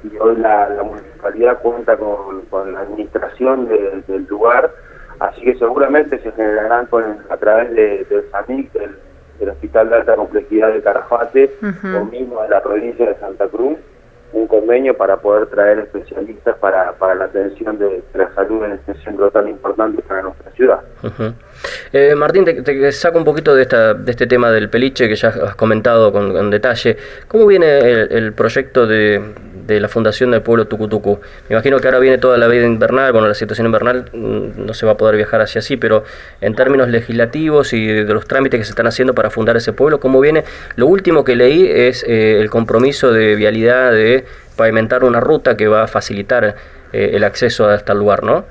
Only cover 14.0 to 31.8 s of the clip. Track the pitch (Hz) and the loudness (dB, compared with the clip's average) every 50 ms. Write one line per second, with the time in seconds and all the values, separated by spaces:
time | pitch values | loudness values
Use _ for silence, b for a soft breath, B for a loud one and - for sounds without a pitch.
14 | _ _ _ _ _ - - 110 113 110 113 107 107 113 120 127 135 135 127 - | _ _ _ _ _ -8 -6 -6 -2 0 0 0 2 2 0 0 2 0 0 0
15 | 98 95 98 95 - 104 104 107 110 - - 104 101 104 107 107 104 101 - 101 | 0 0 0 0 0 0 0 0 0 -2 0 0 2 2 2 0 -2 -8 -10 -12
16 | - - - - 98 110 110 - - 117 110 - 104 98 95 95 92 90 87 - | -12 -10 -12 -12 -10 -12 -14 -6 -4 -6 -4 -2 -2 -2 0 0 -2 -4 -4 -4
17 | 92 95 92 92 95 92 - 98 98 101 - - 113 107 107 101 101 101 95 90 | -2 -2 -2 -2 -4 -6 -4 -4 -6 -6 -6 -8 -8 -8 -6 -4 -4 -4 -4 -6
18 | - - - 98 95 - - 101 98 101 110 113 107 104 98 98 - - 98 - | -10 -10 -4 -4 -4 -4 -2 -6 -4 -4 -4 -6 -6 -6 -8 -10 -12 -14 -14 -14
19 | - 107 104 98 101 101 - - - - - - - 98 101 - - - - - | -12 -12 -4 -2 -2 0 0 0 -2 -2 -6 -8 -8 -6 -4 -2 -2 -2 -4 -6
20 | - - 95 - - 190 - - - - - - 127 123 101 - - - - - | -8 -8 -8 -8 -8 -10 -12 -14 -20 -20 -2 0 2 2 2 0 -4 -16 -20 -12
21 | - - - - 113 110 117 - B B B B B B B B B B - 139 | -12 -12 -8 -8 -8 -8 -8 -12 B B B B B B B B B B 2 2
22 | 139 147 147 147 147 151 - 196 185 170 165 - 131 147 139 135 135 143 139 - | 4 4 4 2 2 2 2 4 2 2 0 -2 -2 -4 0 0 0 0 0 0
23 | - 175 165 165 160 156 147 156 156 151 139 135 131 120 131 117 110 110 104 113 | -2 0 0 2 0 2 -2 0 2 4 4 4 4 4 2 2 4 2 2 0
24 | 104 123 117 - 123 117 131 120 120 117 113 110 104 104 - 120 127 135 131 - | -4 -6 -2 -2 0 2 2 2 4 2 2 0 0 0 -2 0 0 -2 0 0
25 | 123 107 107 - - 113 110 - - 101 101 - 113 110 110 110 104 123 117 113 | 0 0 0 0 0 -2 0 0 -4 -6 -2 -2 0 0 0 2 2 2 4 4
26 | 110 104 98 101 101 98 92 82 101 104 101 104 - 127 117 117 - 120 110 B | 4 4 2 0 -2 0 -2 -2 0 0 0 0 0 -2 -2 0 0 -2 -2 B
27 | B B B B B B - 220 220 208 196 185 165 156 143 139 123 120 120 113 | B B B B B B 2 4 6 6 6 6 6 4 4 4 4 4 4 2
28 | 107 - - 113 113 107 107 - 117 113 113 139 131 131 - 127 120 110 110 110 | 0 0 0 -2 -2 -2 -2 -2 -2 0 0 -2 -4 0 2 2 2 2 2 2
29 | 107 104 104 101 104 107 107 - - - - 95 - - 107 104 101 104 - 117 | 2 2 2 0 -4 -8 -14 -18 -20 -18 -18 -16 -4 -2 0 0 0 -2 -2 0
30 | 110 107 104 - 131 123 120 110 - 120 117 113 107 104 113 107 110 104 110 104 | 0 0 0 2 0 2 2 0 2 2 2 2 2 -2 -4 -6 -4 -4 -4 -2
31 | - 101 104 - B B B B B - 110 113 113 139 135 127 | 0 -2 -4 -4 B B B B B -2 -2 0 2 2 0 2